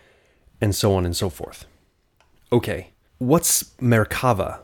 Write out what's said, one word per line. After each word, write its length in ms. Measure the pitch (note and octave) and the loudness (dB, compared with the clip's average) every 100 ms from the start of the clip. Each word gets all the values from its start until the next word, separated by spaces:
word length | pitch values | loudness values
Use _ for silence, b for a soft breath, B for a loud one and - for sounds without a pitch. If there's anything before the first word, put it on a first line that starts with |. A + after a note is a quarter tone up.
| b b b b b - | b b b b b -4
and 120 | G#2+ | -2
so 220 | F#2+ G#2+ F#2+ | 0 2 2
on 100 | F2+ | 0
and 120 | F2 | -2
so 120 | G2 | -6
forth. 360 | - - - - _ _ _ _ _ _ _ - | -6 -16 -16 -20 _ _ _ _ _ _ _ -2
Okay, 380 | A#2+ - F2+ - _ _ - | 0 0 -8 -10 _ _ -6
what's 460 | B2+ E3 - - - - | 2 2 2 -2 -4 -4
Merkava 800 | B2 A#2 G#2+ - C3 G#2 - - | 2 2 2 0 0 0 -2 -8